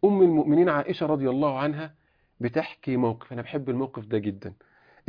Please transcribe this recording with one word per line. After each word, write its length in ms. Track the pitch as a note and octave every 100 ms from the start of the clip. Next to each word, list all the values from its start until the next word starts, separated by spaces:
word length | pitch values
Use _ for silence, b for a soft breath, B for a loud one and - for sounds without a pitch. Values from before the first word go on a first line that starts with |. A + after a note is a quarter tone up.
| G3
أم 160 | G3+
المؤمنين 480 | F3+ D#3+ D3+ D3+ F3+
عائشة 360 | D3 - F#3 D#3
رضي 240 | D3+ C3+
الله 300 | C3 D3+ C3
عنها 340 | D3 D3 D#3 _ _ _ _ _
بتحكي 580 | A#2+ C3+ D#3+ - - B2+
موقف، 360 | A#2+ A2+ -
أنا 80 | B2
بحب 280 | A2+ D3+ C3+
الموقف 360 | B2 C3+ B2+ G#2+
ده 120 | A2+
جدًا، 360 | G#2 G2 G2+ F#2+ _ _ _ _